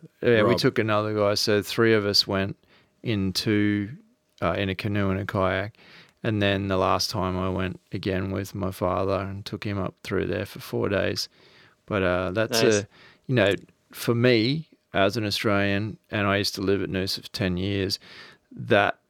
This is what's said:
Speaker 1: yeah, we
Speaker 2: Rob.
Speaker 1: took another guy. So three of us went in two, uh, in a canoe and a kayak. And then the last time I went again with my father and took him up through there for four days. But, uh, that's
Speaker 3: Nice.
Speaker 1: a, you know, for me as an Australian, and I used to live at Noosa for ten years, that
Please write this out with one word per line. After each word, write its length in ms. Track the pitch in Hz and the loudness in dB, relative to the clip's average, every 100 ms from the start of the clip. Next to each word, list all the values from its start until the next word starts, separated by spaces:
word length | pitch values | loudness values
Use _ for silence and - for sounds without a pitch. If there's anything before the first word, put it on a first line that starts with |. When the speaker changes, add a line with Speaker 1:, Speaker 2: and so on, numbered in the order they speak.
| 156 _ | -20 _
Speaker 1:
yeah, 220 | - 113 | 2 4
we 80 | 104 | 4
Speaker 2:
Rob. 80 | - | 4
Speaker 1:
took 200 | 131 - | 2 2
another 360 | 110 104 107 | 2 0 0
guy. 200 | 107 101 | 2 2
So 280 | 104 - 104 | 2 2 2
three 320 | 95 - 113 | 2 2 4
of 100 | 113 | 4
us 220 | 101 101 - | 4 0 2
went 300 | 98 95 - _ _ _ _ | 0 -2 -6 _ _ _ _
in 300 | 123 107 95 | -4 0 0
two, 560 | 90 - 104 104 104 101 165 _ _ _ _ | -2 0 2 2 0 -4 -10 _ _ _ _
uh, 100 | 90 | -2
in 160 | 98 98 | 0 -2
a 60 | |
canoe 340 | 95 104 104 98 | -4 -2 0 0
and 80 | 95 | -2
a 60 | |
kayak. 500 | 101 104 92 95 104 - - - - _ | -2 0 0 0 -4 -10 -20 -20 -20 _
And 200 | 117 107 | -2 0
then 260 | 101 98 98 | 2 0 0
the 80 | 95 | 0
last 320 | 92 95 - | 2 2 0
time 280 | 104 92 92 | -2 -2 -2
I 100 | 92 | -2
went 320 | 92 92 90 _ | -2 -4 -6 _
again 400 | 101 101 95 95 | -8 -4 -4 -4
with 240 | 98 101 | -6 -6
my 160 | 101 95 | -6 -6
father 440 | 95 92 92 95 | -2 -2 0 0
and 300 | 95 98 98 - | -2 -4 -10 -10
took 180 | 104 | -8
him 140 | 107 101 | -6 -6
up 160 | 95 - | -6 -8
through 240 | - 95 90 | -4 -2 -2
there 180 | 95 | -4
for 160 | 101 - | -6 -10
four 280 | - 120 101 | -8 -4 -2
days. 380 | 95 95 101 - _ _ - - _ _ | 0 -2 -4 -8 _ _ -20 -20 _ _
But, 160 | 107 | 0
uh, 280 | 92 90 92 | 0 0 -2
that's 300 | 92 113 117 | -2 0 2
Speaker 3:
Nice. 120 | 113 104 | 4 2
Speaker 1:
a, 60 | 101 - - _ - | 0 -10 -20 _ -2
you 80 | |
know, 180 | 127 101 95 - _ _ | 2 2 2 -4 _ _
for 220 | - - | -8 -2
me 540 | 117 123 117 113 151 151 _ _ | 2 4 4 2 -2 -6 _ _
as 240 | 98 98 117 | 2 2 2
an 80 | |
Australian, 720 | 107 - 110 101 101 98 107 90 _ | -4 -2 0 2 0 -2 -4 -10 _
and 160 | 107 101 | -2 0
I 100 | 98 | 0
used 180 | 101 - | 0 -2
to 40 | |
live 220 | 95 98 | 0 0
at 80 | 92 | 0
Noosa 320 | 95 95 - | -4 -4 -6
for 60 | - | -8
ten 260 | - 95 90 | -4 -2 -2
years, 420 | 95 101 95 - - - - - _ | -2 -2 -2 -4 -10 -20 -20 -20 _
that 440 | - 120 107 101 - _ | -14 2 4 4 -2 _